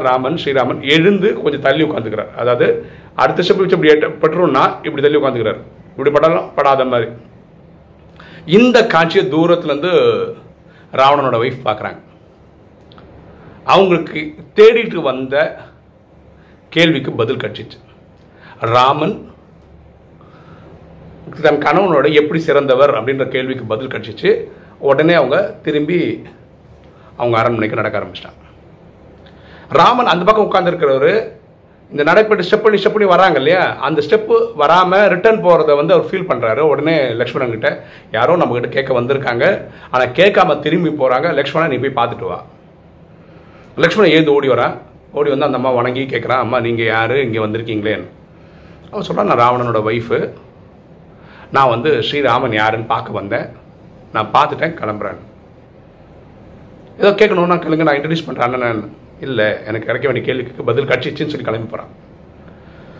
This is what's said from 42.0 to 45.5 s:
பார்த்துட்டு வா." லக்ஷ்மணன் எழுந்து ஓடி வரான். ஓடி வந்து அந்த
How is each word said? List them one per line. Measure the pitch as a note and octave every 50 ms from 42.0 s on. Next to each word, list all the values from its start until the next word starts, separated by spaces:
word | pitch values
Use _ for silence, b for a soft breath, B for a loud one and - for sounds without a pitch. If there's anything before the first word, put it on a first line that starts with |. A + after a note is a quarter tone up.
| A#2+
பார்த்துட்டு | A#2 - G#2 -
வா." | F2+ F2 - - - - - - - - - - - - - - - - - B B B B B B B B B B B
லக்ஷ்மணன் | C3 D#3+ E3 - G#3+ G3+ E3
எழுந்து | D#3+ E3 D#3 D3+ C#3+
ஓடி | C#3+ C3+ C3+
வரான். | A#2+ A#2+ B2+ D#3+ - - - - - - _ -
ஓடி | - C#3+ D3 C#3+
வந்து | C3+ C3+ D3
அந்த | C#3+